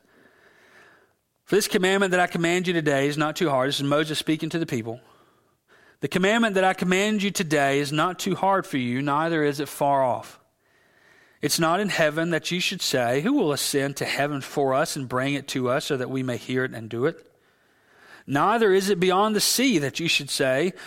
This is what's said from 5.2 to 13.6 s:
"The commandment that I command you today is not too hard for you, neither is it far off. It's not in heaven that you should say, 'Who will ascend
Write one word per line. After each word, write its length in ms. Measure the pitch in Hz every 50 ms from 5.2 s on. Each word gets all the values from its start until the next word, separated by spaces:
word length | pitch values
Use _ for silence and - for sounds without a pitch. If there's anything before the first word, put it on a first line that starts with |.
| _ _ _ _ _ _ _ _ _ _ - _ _ _ _ -
"The 80 | - 139
commandment 460 | - 185 180 196 220 233 226 214 190
that 100 | 190 190
I 100 | 185 185
command 480 | - 190 180 185 190 202 214 214 208
you 80 | 190 202
today 480 | - - 190 147 156 147 139 135 139 143
is 100 | 143 139
not 280 | 151 151 165 180 175 -
too 160 | - 196 175
hard 320 | - 190 190 196 185 -
for 100 | - -
you, 240 | 135 123 120 120 131
neither 400 | 143 147 139 147 160 165 170 156
is 160 | 147 143 139 143
it 100 | 139 -
far 360 | - - 147 143 139 135 131
off. 340 | 123 110 110 - - - - _ _ _ _ _ _ _ _ _ _ _ _ _ _ - _ _ _ _ -
It's 180 | - 143 - -
not 200 | 165 160 170 196
in 100 | 214 185
heaven 400 | - - 160 151 147 165 165 175
that 200 | 170 156 - -
you 100 | 170 180
should 200 | 175 - 202 175
say, 400 | - - - 131 120 117 127 143
'Who 140 | 156 240 285
will 180 | 285 190 147
ascend 460 | 143 -